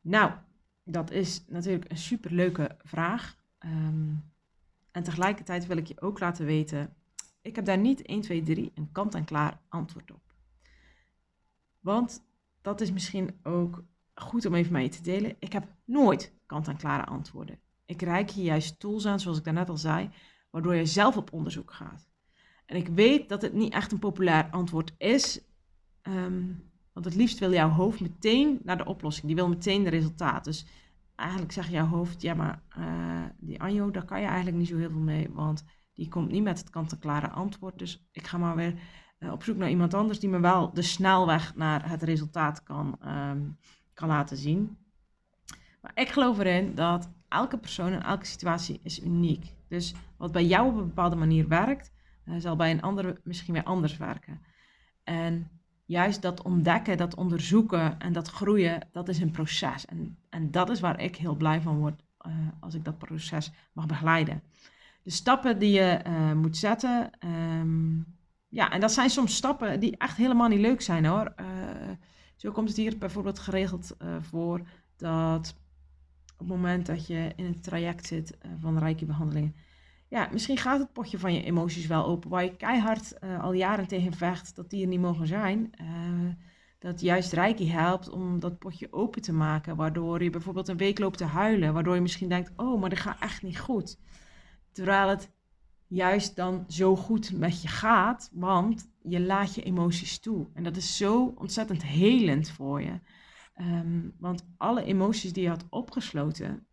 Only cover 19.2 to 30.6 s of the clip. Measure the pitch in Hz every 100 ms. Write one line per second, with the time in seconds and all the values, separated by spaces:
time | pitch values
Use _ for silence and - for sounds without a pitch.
19.2 | 190 156 160 160 180 156 160 160 196 -
20.2 | - _ _ 165 165 175 165 190 220 208
21.2 | - 165 156 - - - - - _ _
22.2 | _ _ _ _ _ 180 170 170 226 285
23.2 | - 202 214 - 220 - 208 220 208 190
24.2 | 180 160 160 180 175 160 160 - 196 277
25.2 | - - _ _ _ _ _ _ - 190
26.2 | 180 185 180 180 - _ _ - 175 175
27.2 | 240 - 190 180 156 160 190 220 170 -
28.2 | 214 240 294 262 - 180 - - 151 151
29.2 | 151 160 180 175 185 196 190 165 156 -
30.2 | 165 - - 156